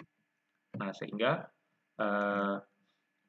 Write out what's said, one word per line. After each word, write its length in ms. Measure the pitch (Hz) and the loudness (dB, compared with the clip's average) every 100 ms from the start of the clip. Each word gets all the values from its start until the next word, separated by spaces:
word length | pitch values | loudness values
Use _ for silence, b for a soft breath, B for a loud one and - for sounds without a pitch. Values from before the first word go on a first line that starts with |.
| - _ _ _ _ _ _ - | -20 _ _ _ _ _ _ -6
Nah, 140 | 101 | -6
sehingga, 520 | - - - 123 160 - _ _ _ _ - | -6 -6 0 2 2 -4 _ _ _ _ -2
eh, 540 | 107 104 101 101 101 98 - _ _ _ _ _ | 0 2 2 2 0 -2 -6 _ _ _ _ _